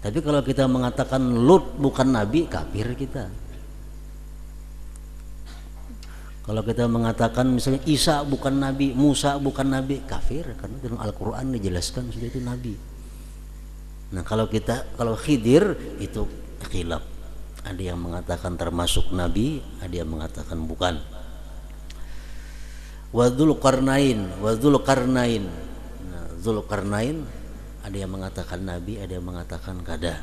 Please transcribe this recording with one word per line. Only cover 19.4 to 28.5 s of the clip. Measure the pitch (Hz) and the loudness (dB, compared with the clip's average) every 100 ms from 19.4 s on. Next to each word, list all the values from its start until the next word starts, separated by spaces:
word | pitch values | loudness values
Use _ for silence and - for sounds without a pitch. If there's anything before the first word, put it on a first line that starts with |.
| 131 147 - - | 2 0 -8 -10
ada | 92 87 | -6 -4
yang | 80 | -4
mengatakan | 78 78 76 76 82 80 | -4 -6 -8 -6 -6 -4
bukan. | 82 90 80 - - - - - - - - - - - - - - - - - - - - - 110 | -2 -2 -2 -8 -10 -10 -12 -12 -12 -12 -12 -12 -10 -8 -8 -8 -10 -10 -10 -12 -12 -12 -12 -4 4
Wa | 123 | 4
Dzul | 127 156 143 | 8 6 8
Qarnain, | 135 131 135 135 139 110 95 92 | 6 6 4 6 4 4 -2 0
wa | 107 | 0
Dzul | 113 143 135 | 4 6 6
Qarnain. | 139 131 123 131 120 113 95 85 - - - - 90 | 6 4 4 4 4 2 -2 -6 -10 -10 -12 -10 -10
Nah, | 87 - 82 | -8 -8 -4
Dzul | 98 107 - | -2 -2 -2
Qarnain | 104 98 104 120 156 135 - - - - - 104 | -4 0 0 0 -2 -6 -10 -12 -12 -12 -12 -8
ada | 98 | -6
yang | 95 | -4
mengatakan | 95 95 - 92 | -4 -6 -6 -6